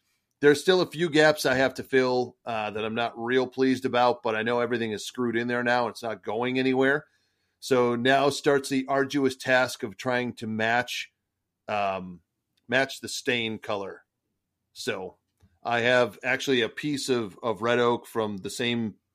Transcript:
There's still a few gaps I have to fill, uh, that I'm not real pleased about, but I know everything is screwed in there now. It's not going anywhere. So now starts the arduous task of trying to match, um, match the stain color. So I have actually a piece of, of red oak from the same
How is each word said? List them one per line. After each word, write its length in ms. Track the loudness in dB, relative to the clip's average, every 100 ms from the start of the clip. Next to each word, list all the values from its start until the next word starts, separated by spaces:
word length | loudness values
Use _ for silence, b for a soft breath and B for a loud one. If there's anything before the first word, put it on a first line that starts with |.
| _ _ _ _
There's 200 | 6 6
still 200 | 4 2
a 80 | 2
few 200 | -2 0
gaps 360 | 6 6 4 2
I 100 | 2
have 200 | 2 -2
to 80 |
fill, 540 | 0 2 2 0 -2 -8 -8
uh, 260 | -6 -4
that 120 | -4 -4
I'm 100 | -2
not 180 | -4 -4
real 280 | 0 0 0
pleased 380 | 0 2 2 0
about, 380 | 2 2 2
but 120 | -2 -2
I 60 |
know 160 | 0 0
everything 300 | 0 -2 -4
is 120 | -6 -8
screwed 300 | -4 -2 -2
in 120 | -2
there 160 | -2
now. 240 | 0 0 0
It's 140 | -4
not 200 | -8 -8
going 340 | -6 -4 -2 0
anywhere. 460 | 2 2 2 2 -4 _ _ _ _ _
So 360 | 0 2 2 2
now 340 | 2 4 2
starts 400 | 0 2 2 0
the 160 | -2 0
arduous 480 | 0 0 0 0 0
task 480 | 0 2 2 -4
of 140 | -10 -8
trying 360 | -4 -2 -4
to 140 | -6 -6
match, 640 | -2 0 0 -2 -8 -12 _ _ _ _ _ -6
um, 540 | -4 -2 -4 -10 -16 _ _ _ _ -2
match 340 | -2 -2 -6
the 60 | -12
stain 500 | -8 -4 -2 -2 -6
color. 460 | -6 -6 -8 -14 _ _ _ _ _ _ _
So 440 | -12 -8 -8 -10 -16 _ _ _ _
I 180 | -4 0
have 380 | 4 4 2 -2
actually 380 | -4 -2 0 2
a 80 | 0
piece 400 | -4 -6 -4 -2
of, 280 | -2 -2 -6
of 200 | -6 -2
red 180 | 0 2
oak 260 | 2 0 -4
from 320 | -4 -4 -6
the 120 | -8
same 460 | -4 -2 -2 -4 -8 _